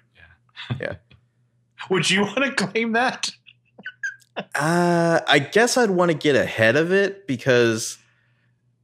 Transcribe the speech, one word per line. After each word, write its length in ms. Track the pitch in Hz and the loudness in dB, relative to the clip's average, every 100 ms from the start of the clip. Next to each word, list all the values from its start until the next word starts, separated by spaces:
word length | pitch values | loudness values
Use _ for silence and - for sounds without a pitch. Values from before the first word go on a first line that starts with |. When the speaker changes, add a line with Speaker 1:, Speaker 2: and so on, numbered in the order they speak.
| _ | _
Speaker 1:
Yeah. 600 | _ - _ _ - - - | _ -20 _ _ -18 -12 -8
Speaker 2:
Yeah. 160 | - - _ _ _ _ | -10 -12 _ _ _ _
Speaker 1:
<laughs> 520 | _ _ _ - - | _ _ _ -16 -4
Would 220 | 185 - | -2 0
you 140 | 190 | 0
wanna 280 | 202 262 269 | 0 -2 -2
claim 400 | - 196 226 226 | -2 -4 -4 -2
that? 380 | 226 247 - - - _ _ _ _ - - - - _ - - | 0 -2 -4 -12 -12 _ _ _ _ -20 -14 -14 -14 _ -14 -10
Speaker 2:
Uh, 640 | - 151 175 175 170 170 170 - | -4 0 2 2 2 2 0 2
I 100 | 240 | 0
guess 360 | 226 202 240 262 | 2 2 2 2
I'd 140 | 226 | 0
wanna 240 | 180 175 | 2 0
get 220 | 151 151 123 | 0 2 2
ahead 400 | 92 - 113 135 | 2 2 2 4
of 140 | 165 | 2
it 360 | 190 196 - - | 0 -2 -6 -8
because 720 | 123 135 123 117 113 - - _ _ _ _ _ _ _ _ | -4 2 4 4 0 -6 -12 _ _ _ _ _ _ _ _